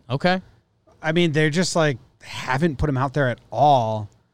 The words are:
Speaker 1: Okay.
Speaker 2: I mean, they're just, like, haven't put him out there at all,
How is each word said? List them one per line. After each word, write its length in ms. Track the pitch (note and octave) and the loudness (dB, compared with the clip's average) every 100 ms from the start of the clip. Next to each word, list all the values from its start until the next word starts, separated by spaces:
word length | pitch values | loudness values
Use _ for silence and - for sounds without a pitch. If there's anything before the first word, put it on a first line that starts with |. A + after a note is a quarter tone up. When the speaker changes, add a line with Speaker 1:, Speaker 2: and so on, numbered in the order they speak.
| - | -8
Speaker 1:
Okay. 320 | C3+ F3+ F#3 - _ _ _ _ _ | -2 0 -2 -4 _ _ _ _ _
Speaker 2:
I 100 | D#3 | -2
mean, 200 | E3 F3 | 2 2
they're 180 | D3 D#3 | 2 0
just, 260 | D#3 E3+ F3 | 0 -2 0
like, 220 | D3+ B2+ - _ | 0 -2 -10 _
haven't 560 | - - - C3 E3+ C3 | -16 -12 -4 0 0 0
put 120 | - | -2
him 80 | C3 | -2
out 160 | C#3 | -2
there 160 | D3 C3 | 0 -2
at 100 | A2+ _ | -2 _
all, 580 | A2 D3 C3+ A2 A2 G#2+ - _ | 2 4 4 2 -4 -8 -14 _